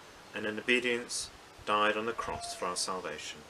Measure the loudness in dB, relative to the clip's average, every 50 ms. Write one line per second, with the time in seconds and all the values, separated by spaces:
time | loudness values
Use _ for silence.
0 | -18 -18 -18 -18 -14 -10 -6 -4 -2 -2 -2 0 4 4 4 6 6 4 2 0
1 | 0 -2 -4 -4 -6 -6 -10 -16 -18 -18 -18 -8 0 2 4 6 6 6 4 4
2 | 2 -2 -2 -2 -2 -2 -2 -4 -4 -6 -6 -2 -2 -2 0 0 -2 -2 -2 -4
3 | -4 -6 -6 -6 -8 -8 -10 -10 -14